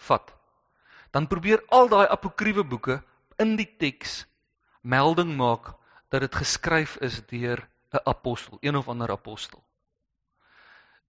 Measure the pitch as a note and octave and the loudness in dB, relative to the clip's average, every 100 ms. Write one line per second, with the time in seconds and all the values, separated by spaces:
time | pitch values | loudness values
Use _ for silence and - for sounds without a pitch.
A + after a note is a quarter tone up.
0 | - C3 - - _ _ _ _ _ - | -2 -2 -4 -20 _ _ _ _ _ -20
1 | - C#3 D3+ F3 F#3 A3 - B3+ B3 G3+ | -6 -4 -2 -2 2 2 6 6 8 8
2 | G3+ - F#3+ - G#3+ G#3 D#3 A#2+ C3 B2+ | 6 2 -4 -4 -2 0 -2 -4 -4 -4
3 | - _ _ - A3 A3 G#3 - D3 - | -6 _ _ -2 0 0 -4 -4 -4 -4
4 | - - - _ _ _ _ _ A#2+ C3 | -12 -14 -16 _ _ _ _ _ -2 2
5 | D3 E3 E3+ C#3+ B2 A2+ - - _ _ | 4 2 0 0 0 0 -6 -20 _ _
6 | _ C3+ C3 - - - E3 D#3+ D3+ - | _ -4 -2 -4 -4 -4 0 0 -2 -6
7 | C3 A2 - A#2+ A#2+ A#2+ - _ _ C#3 | -8 -8 -10 -8 -6 -6 -10 _ _ -4
8 | - - B2+ A#2 - - C#3+ C#3+ B2 A#2+ | -2 -4 -4 -6 -10 -8 -4 -4 -4 -6
9 | A#2 G2+ A2 G#2+ - - _ _ _ _ | -6 -6 -8 -14 -16 -18 _ _ _ _
10 | _ _ _ _ _ _ - - _ _ | _ _ _ _ _ _ -20 -20 _ _